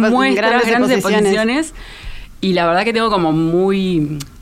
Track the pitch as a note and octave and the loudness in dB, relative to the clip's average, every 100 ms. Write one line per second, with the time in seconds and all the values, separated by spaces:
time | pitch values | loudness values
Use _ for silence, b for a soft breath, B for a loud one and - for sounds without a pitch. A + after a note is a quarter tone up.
0 | A3 B3 C4 G3+ A3 A#3+ A3 A#3 B3+ A#3+ | 2 2 2 2 2 2 2 2 2 2
1 | F#3+ G#3+ G#3 G3+ A3 C4+ D#4+ - B B | 2 2 2 2 0 -2 -4 -8 B B
2 | B B B - F#3+ F3+ E3+ F3 G#3+ A3 | B B B -6 -2 2 2 2 0 0
3 | A3+ G3+ E3 D#3+ E3 E3+ F#3+ G3 F#3 E3+ | 0 0 0 2 2 2 2 0 0 0
4 | D3 D3+ C#3+ - | -2 -6 -12 -18